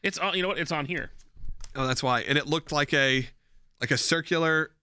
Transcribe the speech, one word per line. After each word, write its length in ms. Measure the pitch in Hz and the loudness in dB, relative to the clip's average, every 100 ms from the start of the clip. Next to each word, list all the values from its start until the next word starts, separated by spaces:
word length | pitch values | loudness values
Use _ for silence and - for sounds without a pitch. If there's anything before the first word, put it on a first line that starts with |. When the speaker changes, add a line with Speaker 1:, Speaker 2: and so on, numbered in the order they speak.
Speaker 1:
It's 140 | 196 - | -2 -2
on, 180 | 185 185 | -2 0
you 60 | |
know 60 | 185 | 0
what? 100 | 196 | -2
It's 120 | 156 | -2
on 140 | 156 143 | -4 -4
here. 260 | 170 - - - - - - - - | -6 -8 -14 -20 -8 -6 -6 -8 -4
Speaker 2:
Oh, 120 | 131 | -2
that's 160 | 127 | 0
why. 180 | 131 120 | 2 0
And 160 | - 143 | 2 0
it 100 | 143 | 2
looked 240 | 160 - | -2 0
like 220 | 147 143 | 0 2
a, 340 | 147 135 131 123 - _ - - _ | 4 4 2 -2 -14 _ -20 -20 _
like 100 | 123 | -2
a 60 | 131 | 0
circular 720 | - 165 151 170 160 156 156 _ | 2 0 2 2 4 2 0 _